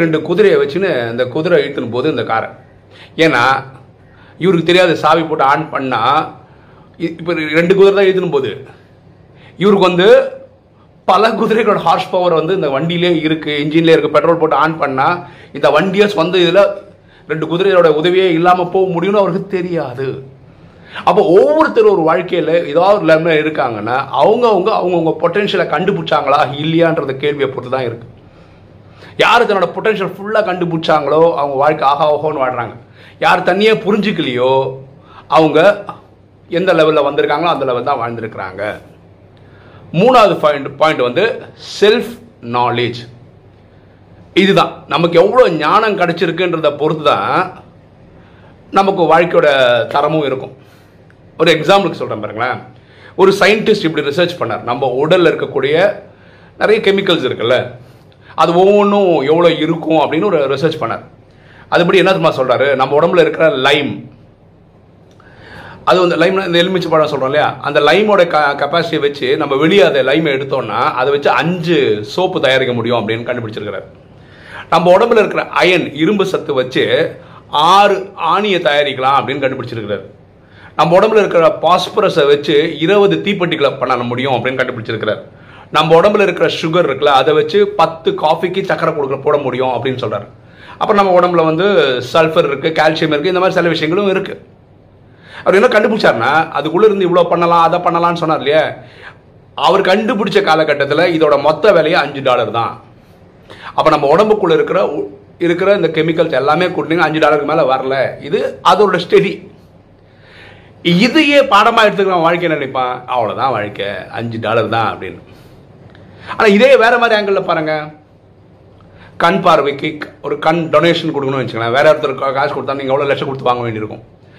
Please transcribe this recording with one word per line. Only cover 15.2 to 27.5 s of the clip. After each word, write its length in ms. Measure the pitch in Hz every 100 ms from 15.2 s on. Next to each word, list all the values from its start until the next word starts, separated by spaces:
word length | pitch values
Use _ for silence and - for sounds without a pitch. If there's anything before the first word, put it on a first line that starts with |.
| - - -
இந்த 180 | 143 151
வண்டியை 380 | 147 190 185 202
சொந்த 300 | 160 170 185
இதுல 280 | 170 185 202 - - - _ _ -
ரெண்டு 180 | 156 156
குதிரையோட 400 | 170 196 185 170
உதவியே 460 | 151 175 180 185
இல்லாம 360 | 165 175 180 175
போக 240 | 190 185
முடியும்னு 240 | 170 185 208
அவருக்கு 300 | 190 175 -
தெரியாது. 760 | 190 175 170 139 123 135 135 - - - - - - - -
அப்போ 180 | - 180
ஒவ்வொருத்தரும் 720 | 196 185 269 311 302 240 214 185
ஒரு 80 |
வாழ்க்கையில 640 | 160 175 180 175 156 170 147
ஏதாவது 300 | 147 185 208
ஒரு 100 | 160
லெவல்ல 300 | 160 170 156
இருக்காங்கன்னா 560 | 156 151 131 110 107 127 135
அவங்கவங்க 580 | 127 160 233 240 196 190
அவங்கவங்க 440 | 202 180 175 160 156
பொட்டன்ஷியலை 460 | 170 202 208 190 160
கண்டுபிடிச்சாங்களா 720 | 151 185 165 160 151 135 147 135 139
இல்லையான்றத 540 | 156 165 165 160 135 131
கேள்வியை 320 | 147 143
பொறுத்து 220 | 131